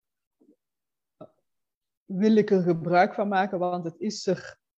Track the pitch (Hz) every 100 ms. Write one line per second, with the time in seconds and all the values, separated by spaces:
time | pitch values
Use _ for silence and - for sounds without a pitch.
0 | _ _ _ _ _ _ _ _ _ _
1 | _ _ - _ _ _ _ _ _ _
2 | - 185 214 220 208 196 175 165 160 175
3 | 202 - 202 190 202 190 175 180 170 -
4 | 214 214 - 175 - - _